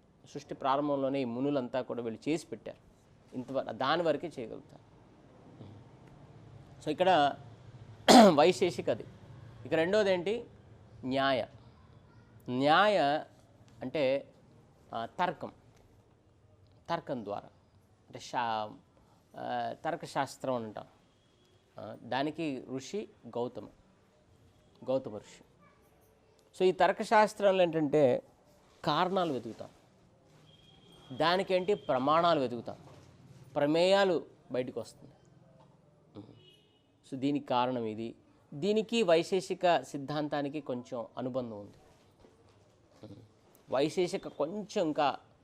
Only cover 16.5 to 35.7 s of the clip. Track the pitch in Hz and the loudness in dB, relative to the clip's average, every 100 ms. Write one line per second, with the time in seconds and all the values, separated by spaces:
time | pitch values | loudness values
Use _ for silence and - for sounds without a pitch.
16.5 | _ _ - - 170 - 131 101 101 - | _ _ -16 -6 -6 -4 -8 -6 -10 -12
17.5 | - _ _ _ _ - 127 - 139 120 | -20 _ _ _ _ -20 -18 -8 -4 -2
18.5 | 110 107 107 _ _ _ _ _ - 123 | -2 -4 -10 _ _ _ _ _ -12 -6
19.5 | 123 117 120 160 - 139 - 135 - 131 | -4 -6 -6 -6 -6 -6 -4 -4 -4 -4
20.5 | 123 113 104 - _ _ _ _ _ _ | -4 -4 -12 -16 _ _ _ _ _ _
21.5 | _ _ - 104 113 117 123 147 151 165 | _ _ -16 -14 -14 -6 -4 -4 -4 -6
22.5 | 131 - 131 131 202 226 - 120 117 123 | -8 -8 -12 -8 -10 -10 -16 -12 -8 -6
23.5 | 117 104 - _ _ _ _ _ _ _ | -8 -16 -20 _ _ _ _ _ _ _
24.5 | _ _ - 117 131 131 104 - - - | _ _ -12 -4 -4 -4 -12 -16 -20 -20
25.5 | _ - _ _ _ _ _ _ _ _ | _ -20 _ _ _ _ _ _ _ _
26.5 | - 185 185 175 196 220 220 214 - 202 | 0 2 4 2 0 2 4 4 2 2
27.5 | 190 175 160 151 151 139 123 - - _ | 4 2 2 0 4 4 2 -4 -20 _
28.5 | _ _ _ - 151 180 190 175 131 113 | _ _ _ -2 0 0 0 -2 -4 -6
29.5 | 107 104 - _ _ _ _ _ - - | -12 -16 -20 _ _ _ _ _ -20 -20
30.5 | - - - - - - 127 156 180 190 | -20 -20 -20 -20 -20 -12 -2 2 2 2
31.5 | 185 180 202 - 131 131 160 170 156 127 | 0 0 -2 0 0 2 4 4 2 0
32.5 | 120 113 - - - - - - - - | -4 -10 -14 -18 -20 -20 -20 -20 -20 -10
33.5 | - 143 160 180 196 196 165 - - - | -2 2 4 4 4 4 2 -4 -14 -8
34.5 | 123 127 120 110 - - - _ - - | -6 -4 -8 -12 -14 -20 -20 _ -20 -20
35.5 | - - | -20 -20